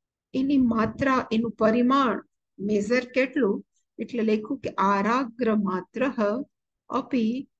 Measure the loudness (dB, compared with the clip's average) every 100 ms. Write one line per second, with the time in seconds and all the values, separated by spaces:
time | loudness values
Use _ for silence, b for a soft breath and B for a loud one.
0 | _ _ _ -4 0 2 2 2 0 0
1 | 0 0 0 0 -2 2 2 4 4 4
2 | 2 -2 -8 _ _ -8 -2 0 0 -2
3 | 0 0 0 2 0 0 -6 _ _ -14
4 | -8 -2 0 0 -2 -8 -6 -2 0 2
5 | 2 0 -2 -2 0 0 0 -2 -6 -4
6 | -4 0 -2 -2 -6 _ _ _ -8 -6
7 | -4 -2 -2 -4 -8